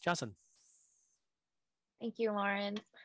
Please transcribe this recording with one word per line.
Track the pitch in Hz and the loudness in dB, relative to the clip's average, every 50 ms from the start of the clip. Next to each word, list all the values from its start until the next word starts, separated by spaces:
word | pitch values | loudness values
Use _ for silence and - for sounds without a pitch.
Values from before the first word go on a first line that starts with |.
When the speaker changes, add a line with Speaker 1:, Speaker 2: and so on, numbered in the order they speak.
| - | 0
Speaker 1:
Johnson. | 175 175 - - 110 98 - - _ _ _ - - - - - - _ _ _ _ _ _ _ _ _ _ _ _ _ _ _ _ _ _ _ _ _ - | 0 0 2 0 -6 -8 -10 -20 _ _ _ -20 -20 -20 -20 -20 -20 _ _ _ _ _ _ _ _ _ _ _ _ _ _ _ _ _ _ _ _ _ -8
Speaker 2:
Thank | 233 226 214 - | -6 -6 -2 0
you, | 226 220 | 0 0
Lawrence. | 208 202 202 202 196 202 202 202 208 214 - _ - - - | 2 2 2 2 2 2 0 -2 -4 -6 -8 _ -20 -20 -20